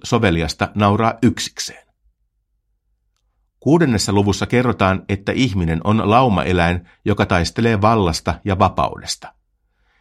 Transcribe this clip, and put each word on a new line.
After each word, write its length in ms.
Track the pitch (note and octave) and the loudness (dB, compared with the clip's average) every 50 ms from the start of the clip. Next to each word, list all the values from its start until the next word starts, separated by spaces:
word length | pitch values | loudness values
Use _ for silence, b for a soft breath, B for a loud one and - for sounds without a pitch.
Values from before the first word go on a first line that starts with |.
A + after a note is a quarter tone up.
| - | -8
soveliasta 680 | - - A#2 A2 G2 E2+ E2 E2 D#2+ - - G2+ - - | -2 -2 0 2 2 0 0 -2 -4 -4 -4 -6 -4 -2
nauraa 380 | G2+ G#2+ G2+ G2+ A2 A#2 A2+ A2+ - | 0 2 2 2 2 0 0 0 2
yksikseen. 640 | - A#2 - - - - - - - - - - _ _ _ _ _ _ _ _ _ _ _ _ _ _ _ _ _ _ _ _ _ _ _ _ _ _ _ _ _ _ _ _ _ _ _ _ - | 0 0 0 0 -8 -12 -10 -12 -12 -12 -14 -18 _ _ _ _ _ _ _ _ _ _ _ _ _ _ _ _ _ _ _ _ _ _ _ _ _ _ _ _ _ _ _ _ _ _ _ _ 0
Kuudennessa 480 | B2+ D3 F3 E3+ C3+ A#2 G2 - - G2 | 2 4 4 4 2 2 0 0 0 2
luvussa 320 | G2+ G2+ G2+ F#2+ - G#2 | 2 2 2 0 -2 -2
kerrotaan, 580 | F#2+ - A#2+ B2 B2 G#2 - G2+ F#2 F#2+ F#2 - - | -2 0 0 0 0 0 0 2 2 0 0 -2 -6
että 220 | G2+ G2 G2 - | -8 -6 -4 -4
ihminen 500 | F#2 E2 C3 B2 G2 F#2+ F2 E2 E2 D#2+ - | -2 0 0 0 0 -2 -2 0 -2 -2 0
on 260 | - G#2+ A2+ F2+ G2 | 0 0 0 2 2
laumaeläin, 800 | G#2+ B2 C3+ B2 G2+ F2 C2+ D2+ F2+ F2+ E2+ E2+ F2 F2+ - b b b b | 4 4 4 4 2 0 0 0 0 0 2 0 0 -2 -6 b b b b
joka 200 | F2 E2+ - G#2 | -2 -2 0 0
taistelee 560 | - G2+ F2 E2+ - - - A2+ A2+ A2+ G#2 | 0 0 0 0 -2 -2 -2 0 0 0 2
vallasta 580 | G2 A2 A#2 A#2 G2 E2+ D#2+ - - - E2+ - - | 2 2 2 2 2 0 -2 -4 -4 -6 -6 -6 -4
ja 160 | G#2 F#2+ F2+ | -4 -2 0
vapaudesta. 760 | G#2 F2+ - - D2 A1 - - - - - - - - - _ _ _ _ _ _ _ _ _ _ _ _ _ | 0 0 0 -2 -4 -4 -4 -8 -12 -12 -12 -12 -12 -20 -20 _ _ _ _ _ _ _ _ _ _ _ _ _